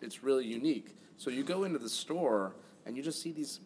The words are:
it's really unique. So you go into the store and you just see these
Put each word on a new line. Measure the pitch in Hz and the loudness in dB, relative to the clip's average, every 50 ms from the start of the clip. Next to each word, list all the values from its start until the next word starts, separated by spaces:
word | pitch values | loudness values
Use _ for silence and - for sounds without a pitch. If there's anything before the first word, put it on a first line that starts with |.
it's | - 113 - - 123 | -10 -10 -8 -2 2
really | 135 135 131 123 | 4 4 4 2
unique. | 110 117 117 135 160 139 104 - - - - - - - | -2 -2 0 2 2 2 2 -2 -10 -16 -20 -20 -20 -10
So | - - 131 | -6 -4 -2
you | 123 131 135 | -2 0 0
go | 143 180 190 196 | 0 0 0 2
into | 185 165 131 | 0 0 -2
the | 117 110 | -2 -2
store | - - - - 156 175 170 131 110 101 95 95 95 - - - - - - | -4 -2 -2 -2 0 2 4 4 6 4 4 0 -4 -8 -18 -20 -20 -14 -10
and | 110 120 | -8 -6
you | 135 139 | -4 -2
just | 165 156 - | -2 -2 -2
see | - 170 | -4 -4
these | 160 156 147 135 - - - | -4 -4 -4 -6 -6 -10 -12